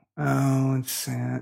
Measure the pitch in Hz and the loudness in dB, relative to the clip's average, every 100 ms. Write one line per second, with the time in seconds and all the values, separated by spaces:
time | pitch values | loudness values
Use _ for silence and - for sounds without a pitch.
0 | _ - 147 135 135 135 135 131 127 - | _ -4 0 2 2 2 2 0 -2 -6
1 | - 123 123 127 | -4 -4 -4 -4